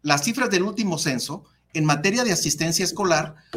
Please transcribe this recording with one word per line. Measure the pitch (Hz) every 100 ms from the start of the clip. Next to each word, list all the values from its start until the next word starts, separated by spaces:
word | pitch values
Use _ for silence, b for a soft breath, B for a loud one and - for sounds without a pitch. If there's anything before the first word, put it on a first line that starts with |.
las | 151 143
cifras | 233 233 240
del | 185
último | 196 214 202 156
censo | 160 127 - 160 b b b
en | 160
materia | 151 151 196 233
de | 240
asistencia | 170 147 - 165 165
escolar | 185 - 190 156 156 B B